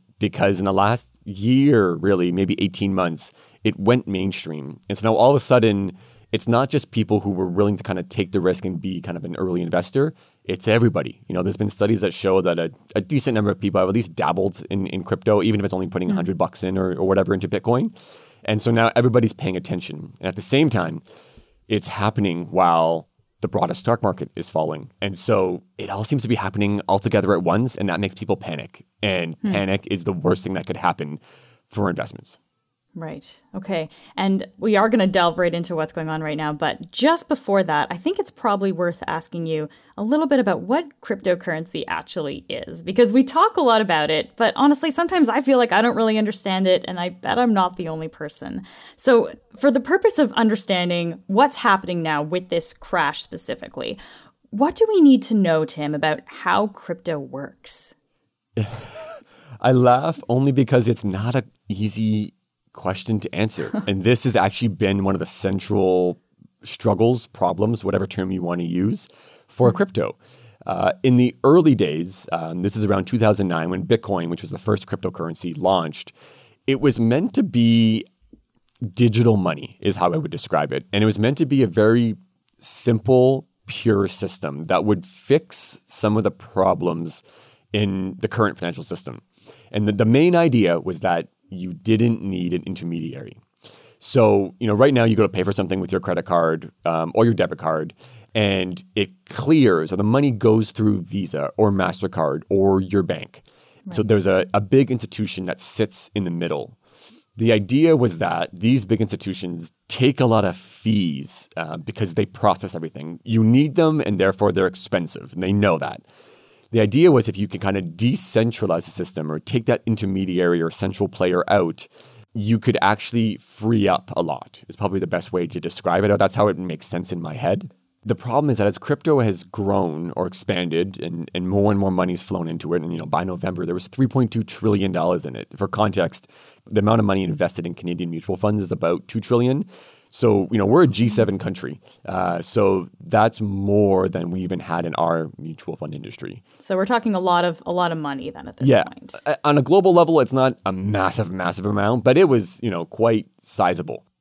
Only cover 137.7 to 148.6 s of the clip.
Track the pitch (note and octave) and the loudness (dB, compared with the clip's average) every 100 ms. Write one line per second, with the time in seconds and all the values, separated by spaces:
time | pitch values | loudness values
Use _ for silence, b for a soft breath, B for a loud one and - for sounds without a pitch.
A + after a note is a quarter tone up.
137.7 | F2 F2+ F2 F2 E2 - F#2 G#2 G#2 F2+ | -8 -8 -6 -6 -8 -8 -4 -2 -2 -2
138.7 | F2 E2+ F2 - A2+ - A#2+ B2 C#3 - | -2 -2 -2 -4 -8 0 2 2 0 -4
139.7 | B B B B - A#2+ G2+ F#2 A2 G2 | B B B B 0 2 4 2 0 4
140.7 | C#3 D#3+ G#2+ A#2 G#2+ G#2+ G2 - F#2+ B1+ | 6 4 4 0 2 2 0 -6 -8 -10
141.7 | - b b - F#2 F2+ E2+ E2+ A2 G2+ | -14 b b -8 -4 -2 -4 -4 0 2
142.7 | F#2+ F2 - - A2 A2 - G#2+ G2 G2 | 2 -2 -14 -2 2 2 0 -4 -4 0
143.7 | G2+ G2+ F#2+ F#2 E2+ F2 F#2 F2+ F2+ E2+ | 4 4 4 2 -2 -6 -6 -4 -6 -4
144.7 | E2+ E2+ - E2 E2 D#2+ - C#3+ D3 - | -4 -4 -2 0 0 -4 -10 -14 -14 -12
145.7 | D#2+ D#2 D2+ - - - A#2 _ b - | -10 -10 -12 -14 -14 -14 -14 _ b -6
146.7 | F#3+ F#3+ A#3 A3+ F#3+ F#3 F3 F3+ E3+ - | -2 0 0 0 -2 2 2 0 -2 -6
147.7 | F3 F3 D#3+ D3+ C#3 - - - - | -2 -2 -4 -6 -8 -10 -14 -14 -2